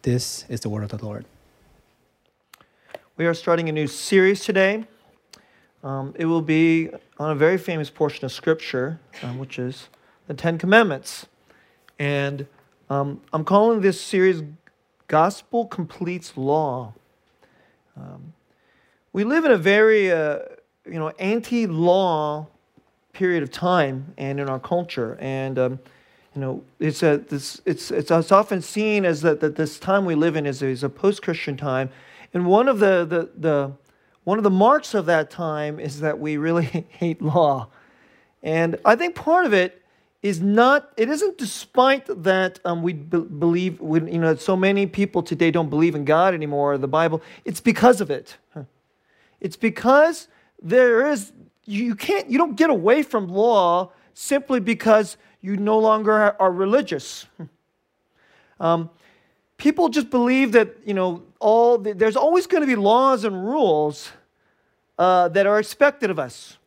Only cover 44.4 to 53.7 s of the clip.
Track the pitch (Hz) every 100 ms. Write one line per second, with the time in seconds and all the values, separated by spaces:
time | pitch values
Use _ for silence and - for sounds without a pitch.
44.4 | - 185 190 196 196 - 202 180 170 151
45.4 | 170 170 156 143 165 156 143 156 185 175
46.4 | 151 143 143 139 135 156 165 160 - -
47.4 | - 190 - 185 240 220 175 139 - -
48.4 | _ 156 131 _ _ _ _ _ _ _
49.4 | 190 - 226 220 226 277 320 320 - _
50.4 | _ _ 165 240 247 226 285 277 196 _
51.4 | - _ - 202 240 202 - 403 - 262
52.4 | 339 202 320 233 175 269 294 226 190 185
53.4 | 226 220 175